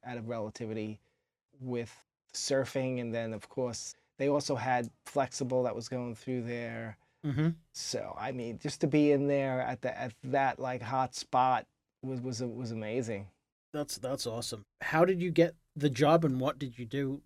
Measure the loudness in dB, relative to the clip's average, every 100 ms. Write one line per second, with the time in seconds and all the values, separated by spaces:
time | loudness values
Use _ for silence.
0 | -10 -8 -6 -6 -6 -6 -6 -4 -6 -8
1 | _ _ _ _ _ _ -6 -4 -6 -12
2 | _ _ _ -8 0 0 2 -2 -2 -2
3 | -2 -2 -4 -6 -8 -4 -4 -4 -10 -14
4 | _ _ 2 2 2 -2 2 0 0 -8
5 | -6 -2 -2 -2 0 2 0 -2 -6 -6
6 | -6 -8 -4 -4 -4 -6 -6 -8 -10 -12
7 | _ _ -4 0 0 0 _ -12 -6 -6
8 | -6 -6 -6 -4 -6 -6 -8 0 4 6
9 | 6 6 4 2 2 0 -2 -4 -4 -4
10 | -8 -8 -2 2 2 0 -4 -4 -2 0
11 | 0 -2 0 4 4 4 -2 _ _ _
12 | -8 -6 -4 -4 -4 -6 -6 -6 -2 -2
13 | -2 -4 -8 _ _ _ _ -8 -6 -6
14 | -6 -4 -4 -4 -6 -8 -14 _ 0 4
15 | 6 6 2 6 6 4 _ 0 0 4
16 | 6 8 6 2 0 -2 -6 -8 -6 -2
17 | -2 -4